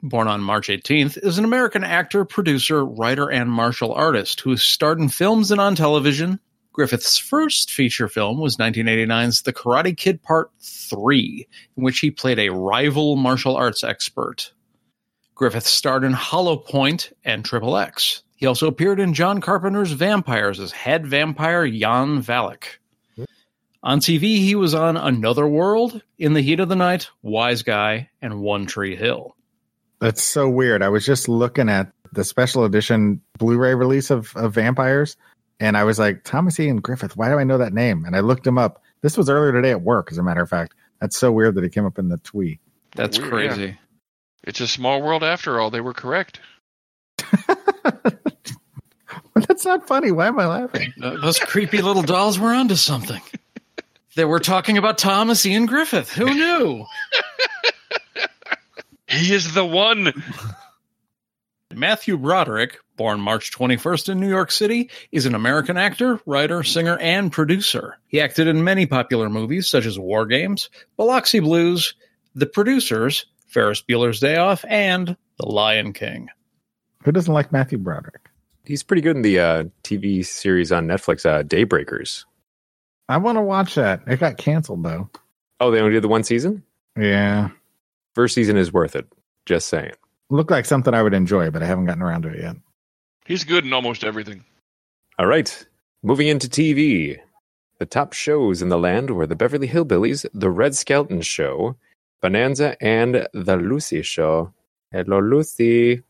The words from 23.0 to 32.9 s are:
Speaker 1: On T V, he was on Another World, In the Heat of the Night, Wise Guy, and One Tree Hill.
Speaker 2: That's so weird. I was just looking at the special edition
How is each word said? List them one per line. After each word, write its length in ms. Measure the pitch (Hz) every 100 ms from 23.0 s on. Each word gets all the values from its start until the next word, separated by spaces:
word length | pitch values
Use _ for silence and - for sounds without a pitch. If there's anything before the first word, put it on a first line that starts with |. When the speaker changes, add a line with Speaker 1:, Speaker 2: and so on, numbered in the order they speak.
| _ - 127 _ _ _ _ _
Speaker 1:
On 200 | 127 143
T 160 | 165 156
V, 280 | 208 214 190
he 100 | 208
was 180 | 170
on 240 | 156 165 165
Another 500 | 143 120 110 123 147
World, 540 | 151 190 220 240 226 - -
In 160 | 156
the 80 | 156
Heat 180 | 135 165
of 80 | 180
the 80 | 185
Night, 340 | 180 180 - _
Wise 420 | 104 107 120 117
Guy, 460 | 117 104 107 110 135 _
and 200 | 123 101
One 240 | 101 101 95
Tree 300 | 107 98 92
Hill. 400 | - 57 - - _ _ _ _ _ _
Speaker 2:
That's 220 | 113 -
so 280 | - 151 135
weird. 320 | 127 127 104
I 80 | 98
was 160 | 104 135
just 240 | 131 123
looking 400 | 117 123 - 113
at 220 | 98 95 _ -
the 120 | -
special 420 | 95 - 123 131 110
edition 560 | 107 107